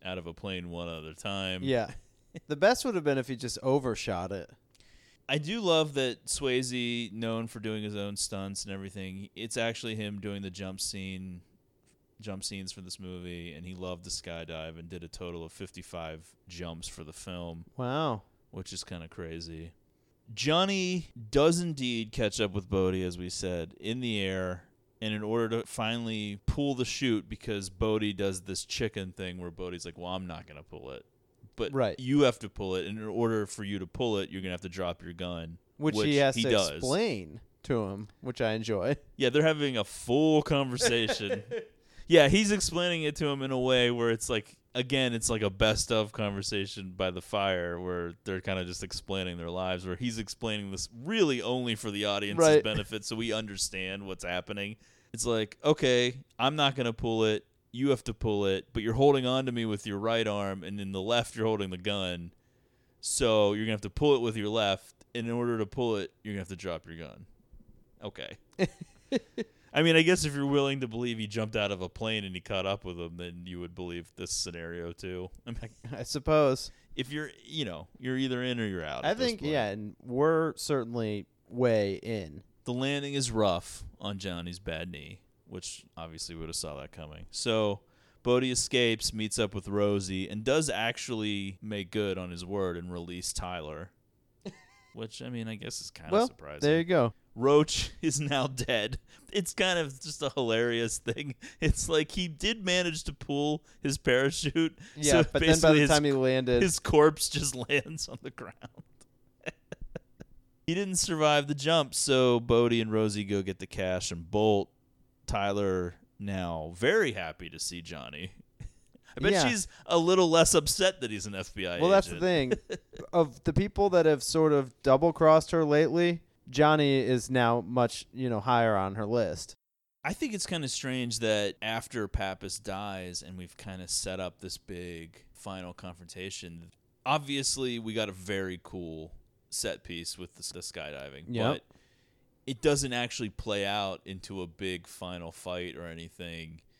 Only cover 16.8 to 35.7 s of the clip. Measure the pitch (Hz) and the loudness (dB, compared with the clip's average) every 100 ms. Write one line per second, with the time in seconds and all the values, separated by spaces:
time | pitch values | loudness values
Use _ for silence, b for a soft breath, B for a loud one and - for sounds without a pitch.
16.8 | - - 78 - - 90 85 82 82 - | -12 -14 -16 -14 -12 -10 -10 -10 -14 -8
17.8 | 123 139 156 110 - _ _ - 92 90 | -4 -2 -2 -4 -8 _ _ -14 -12 -12
18.8 | - 87 82 - 82 82 82 80 82 - | -12 -12 -12 -12 -12 -10 -12 -12 -14 -18
19.8 | _ _ _ _ - 110 135 160 196 196 | _ _ _ _ -14 -4 0 2 2 0
20.8 | 180 180 - - 110 139 156 170 175 139 | -2 -2 -6 -14 0 4 6 6 0 -2
21.8 | 127 117 110 - 107 - 104 95 90 95 | -2 -2 -2 -2 0 2 0 0 0 2
22.8 | 92 92 90 87 90 - 95 87 82 - | 4 2 -2 -4 -8 -6 -4 -4 -6 -8
23.8 | 101 123 123 107 95 95 92 90 - _ | -6 -4 -2 0 0 -2 -2 -6 -10 _
24.8 | _ - 107 107 107 117 113 113 104 - | _ -8 -4 -4 0 0 2 0 -4 -4
25.8 | 110 117 117 110 104 101 - - 143 127 | -2 -2 -4 -4 -4 -4 -2 0 0 0
26.8 | 123 - 131 110 - 107 - 104 95 92 | -2 0 2 0 -2 -10 -6 -6 -6 -2
27.8 | 110 107 104 98 98 92 92 92 - - | 0 2 0 0 -2 -4 -6 -8 -6 -4
28.8 | 113 104 92 87 92 90 87 80 90 87 | -4 -4 -8 -8 -8 -8 -10 -10 -10 -10
29.8 | 90 82 87 92 92 80 - 73 76 78 | -12 -10 -6 -6 -6 -12 -14 -18 -18 -16
30.8 | 64 65 - _ _ _ - - 110 135 | -14 -14 -16 _ _ _ -16 -8 -4 0
31.8 | 110 80 127 143 135 - 104 - 98 92 | 0 0 0 4 6 4 -4 -8 -4 -2
32.8 | 85 107 107 101 117 110 101 - 101 101 | -4 -6 -6 0 2 2 -2 -4 -6 -6
33.8 | 90 - 120 104 95 95 92 90 92 90 | -6 -2 0 0 -2 -6 -8 -8 -8 -6
34.8 | 87 82 85 85 90 85 82 87 _ | -6 -6 -10 -8 -8 -6 -10 -14 _